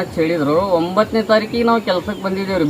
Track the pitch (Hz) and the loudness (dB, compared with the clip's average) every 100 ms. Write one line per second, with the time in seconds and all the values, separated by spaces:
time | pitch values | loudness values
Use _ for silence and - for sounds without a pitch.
0 | 185 175 160 170 143 160 196 170 170 190 | -2 -2 0 0 2 2 2 0 0 0
1 | 214 226 220 214 214 233 233 233 202 180 | 0 0 2 2 2 0 2 2 0 -2
2 | 190 190 190 190 196 185 147 | -2 -6 -4 -4 -2 0 2